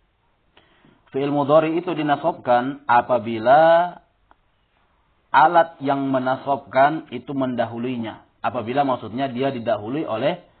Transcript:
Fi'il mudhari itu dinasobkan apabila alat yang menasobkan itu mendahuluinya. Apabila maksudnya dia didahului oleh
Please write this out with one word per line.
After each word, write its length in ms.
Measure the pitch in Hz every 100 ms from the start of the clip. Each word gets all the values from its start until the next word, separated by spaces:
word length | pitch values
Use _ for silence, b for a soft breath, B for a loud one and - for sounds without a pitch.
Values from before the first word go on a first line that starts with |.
| _ _ _ _ _ b b b b b _
Fi'il 240 | 135 143
mudhari 400 | 143 135 156 156
itu 160 | 165 175
dinasobkan 960 | 156 147 143 165 170 123 123 127 143 -
apabila 1120 | 120 - 123 110 113 117 151 165 165 175 - _ _ _ _ _ _ _ _ _ _ _ _ _
alat 400 | 131 160 170 165 -
yang 240 | 139 139 135
menasobkan 1040 | 131 127 127 139 139 - 131 139 156 -
itu 240 | 117 131
mendahuluinya. 880 | 139 127 123 117 117 123 123 107 90 _ _
Apabila 480 | 113 123 110 135 139
maksudnya 400 | 123 110 117 139
dia 240 | 120 135
didahului 560 | 123 113 107 107 143 160
oleh 320 | 110 143 175 _ _